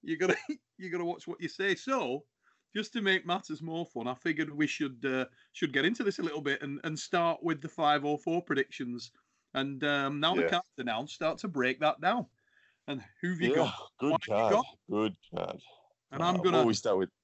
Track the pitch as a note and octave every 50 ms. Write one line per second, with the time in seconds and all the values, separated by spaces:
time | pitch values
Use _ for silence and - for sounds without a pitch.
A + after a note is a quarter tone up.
0 | - - D#3+ D#3+ F3 F#3 F3+ - - - D4+ - _ _ _ _ F#3 F#3 E3+ F3+
1 | F3 E3+ F3 - - - E3+ - F3 D#3+ - - F#3+ G3 F#3 - - - C4+ C4
2 | F#3+ B2+ B2 C#3+ - _ _ _ _ _ _ _ _ _ _ G3+ G#3+ - - A#3+
3 | G#3 G3 F#3+ F#3 - E3 F3 F#3+ - - D#3 D3 D#3 E3 D#3+ E3 E3+ - _ B2+
4 | A#2 B2 B2+ B2+ _ E3+ D#3+ D3 D#3+ D#3 D3 C#3+ D3+ C#3+ - - D#3 C#3 C3 A#2
5 | B2 C#3 C3 C3 B2+ B2 _ _ _ _ _ - - D#3 B2+ C#3+ C3+ E3+ A#3 -
6 | B3+ G3+ G3 - E3+ E3 D3 D3+ C#3+ C#3 C#3 - - C#3+ C#3 C#3+ - E3 D#3 D3
7 | - - - F3 E3+ E3+ E3 C#3 - E3+ D#3+ D3 C3+ D#3+ - - D#3+ D3 D3 D3
8 | C#3+ D3 D3+ D3 - - E3 F3 E3+ - D3 C3+ C3+ - - - C#3 A#2+ A#2+ A#2+
9 | A#2 - _ _ _ _ _ _ _ _ _ C3+ C3+ C#3 C#3 C3 C3+ D3 C#3+ C#3+
10 | C#3 C3+ D3 D3 D3 D#3+ F#3 F3 E3 E3 - F3 F3+ _ _ - B2+ B2 A2+ A2
11 | C3 D3+ - - E3+ D#3 D#3+ - - G#3 E3 C#3+ B2 B2+ B2+ B2+ D3+ D3+ C#3 -
12 | D3 F3+ G#3+ B3 A#3 - _ _ _ _ _ _ _ _ _ _ _ - C#3+ C3
13 | G#2 - - _ - F3 F#3 E3 D#3+ A#2 C3+ D#3+ E3 A#2+ F#2+ - - - _ _
14 | B2 C#3+ D#3 E3 - - A2 G#2 A2+ A2 - G#3+ B3+ - - _ _ - - G#2
15 | G#2+ A2 F#2+ _ _ - - - G1+ G1+ - - - - - _ _ _ _ _
16 | _ _ C3+ C#3 D#3+ F3 F3+ F3+ E3+ F#3 F3 E3 D3 A#2 A2 G2+ - A#2 G2+ F#2+
17 | F#2+ F2+ _ _